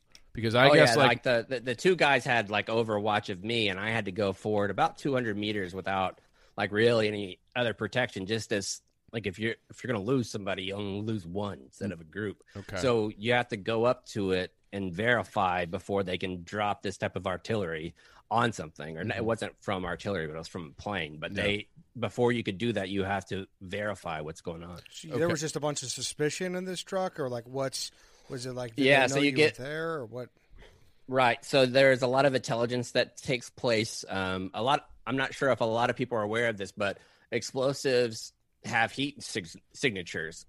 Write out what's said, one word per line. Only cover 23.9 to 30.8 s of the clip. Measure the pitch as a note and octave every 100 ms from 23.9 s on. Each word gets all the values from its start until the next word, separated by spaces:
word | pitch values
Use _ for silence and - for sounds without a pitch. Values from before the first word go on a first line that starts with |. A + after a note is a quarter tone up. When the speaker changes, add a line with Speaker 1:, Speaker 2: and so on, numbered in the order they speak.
| F#2+ F2 D#2
Speaker 2:
what's | D2+ E2
going | F2+ E2
on. | E2+ E2+ -
Speaker 3:
Gee, | - E3
there | B2+
Speaker 1:
Okay. | E3+
Speaker 3:
was | D#3
just | D3+ D3+
a |
bunch | D3+ C#3+
of | B2+
suspicion | - A#2 - D3 - F#3
in | F3+
this | F#3 F3
truck, | - F#3+ F#3 -
or, | C3
like, | A#2+ A#2+
what's, | C3 C3+ - - _ - - -
was | C3+ B2+
it, |
like, | B2 B2 A#2
did | C#3+
Speaker 2:
Yeah, | C#3
Speaker 3:
they | B2+
Speaker 2:
so | C#3+
Speaker 3:
know |
Speaker 2:
you | C#3+
Speaker 3:
you | C3+
Speaker 2:
get | D3+ -
Speaker 3:
were |
there, | C3+ D#3 E3 D#3
or | A2
what? | A#2+ A#2+ _ _ - - -